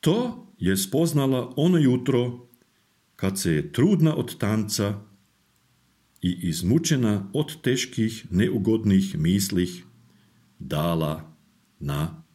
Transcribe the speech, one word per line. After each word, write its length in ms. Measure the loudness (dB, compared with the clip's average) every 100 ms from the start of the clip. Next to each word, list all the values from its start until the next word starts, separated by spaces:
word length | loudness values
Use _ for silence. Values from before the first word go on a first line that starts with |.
To 460 | 2 2 0 -6 -16 _
je 180 | 0 0
spoznala 760 | 0 0 2 2 0 0 -2 0
ono 220 | 2 4
jutro 720 | 4 2 2 0 0 -6 -18 _ _ _ _ _ _ -4
kad 220 | -4 -2
se 140 | 0
je 200 | 0 0
trudna 440 | 2 4 4 4 2
od 220 | -6 -4
tanca 640 | -2 0 -2 -2 -2 -4 -12 _ _ _ _ _ _ _ _ _ _ _
i 160 | -4 -2
izmučena 880 | -4 -2 0 0 2 0 0 -2 -2
od 280 | -6 -6 -4
teških, 640 | -2 -2 -4 -4 -4 -4 -4
neugodnih 880 | 0 0 0 0 2 4 4 2 -2
mislih 680 | 0 0 0 -2 -2 -4 -18 _ _ _ _ _ _ _
dala 760 | -8 -4 -2 -2 -2 -6 -10 -20 _ _ _ _
na 440 | -6 -4 -4 -8 -20